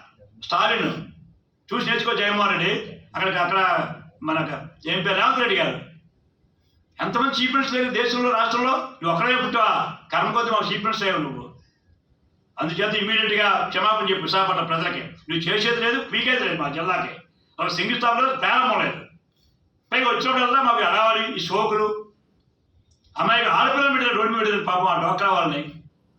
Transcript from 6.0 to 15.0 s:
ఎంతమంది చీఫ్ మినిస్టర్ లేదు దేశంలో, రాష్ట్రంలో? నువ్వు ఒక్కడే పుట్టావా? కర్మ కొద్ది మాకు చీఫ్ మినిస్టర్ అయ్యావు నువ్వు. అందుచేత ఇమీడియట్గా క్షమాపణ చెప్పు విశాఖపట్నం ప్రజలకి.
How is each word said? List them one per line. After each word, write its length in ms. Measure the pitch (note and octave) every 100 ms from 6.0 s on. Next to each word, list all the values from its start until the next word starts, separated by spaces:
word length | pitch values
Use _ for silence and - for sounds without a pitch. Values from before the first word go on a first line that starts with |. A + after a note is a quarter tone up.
| _ _ _ _ _ _ _ _ _ -
ఎంతమంది 420 | - A#3+ C4+ A#3+
చీఫ్ 120 | C4
మినిస్టర్ 300 | C4 - B3+
లేదు 180 | B3 G#3+
దేశంలో, 280 | A#3+ B3 B3
రాష్ట్రంలో? 460 | A3+ A#3 A#3+ C4 -
నువ్వు 360 | - - E3+
ఒక్కడే 240 | E3+ A#3+ B3
పుట్టావా? 600 | G#3 A3 G#3+ - - - -
కర్మ 180 | - F#3+
కొద్ది 200 | A#3 A#3
మాకు 140 | A3
చీఫ్ 200 | - G3+
మినిస్టర్ 240 | A3+ G#3+ G3
అయ్యావు 140 | F3
నువ్వు. 320 | C3+ B2 - - _ _ _ _ _ _ _ _ _ -
అందుచేత 340 | D#3+ F3 G#3+
ఇమీడియట్గా 720 | G#3 G3+ A3 G#3+ G#3 G3+ F#3 -
క్షమాపణ 420 | F#3 G#3+ A3 G3
చెప్పు 120 | F#3+
విశాఖపట్నం 440 | D#3 F#3+ F#3 E3+ E3
ప్రజలకి. 340 | E3 E3 -